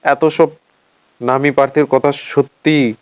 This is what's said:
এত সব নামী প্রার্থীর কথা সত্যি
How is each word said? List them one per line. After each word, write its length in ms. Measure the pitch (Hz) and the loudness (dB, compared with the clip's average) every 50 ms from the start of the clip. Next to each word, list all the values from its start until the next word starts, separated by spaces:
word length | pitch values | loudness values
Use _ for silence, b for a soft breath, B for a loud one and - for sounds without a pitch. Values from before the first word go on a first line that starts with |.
এত 220 | _ - 143 139 160 | _ -2 0 0 0
সব 240 | 156 151 - 160 147 151 _ _ _ _ _ _ _ _ _ _ _ _ _ | -2 2 2 0 0 0 _ _ _ _ _ _ _ _ _ _ _ _ _
নামী 280 | 123 120 127 135 139 147 | -4 -2 -2 0 0 0
প্রার্থীর 360 | 127 - 139 135 - 151 147 | 0 0 0 0 2 -2 0
কথা 260 | 139 139 135 - 143 | 2 0 0 0 0
সত্যি 800 | 135 - - - - 143 135 - _ _ _ 156 156 147 135 113 107 _ | -2 -4 -10 -4 -2 -2 -2 -2 _ _ _ 0 0 2 0 -2 -4 _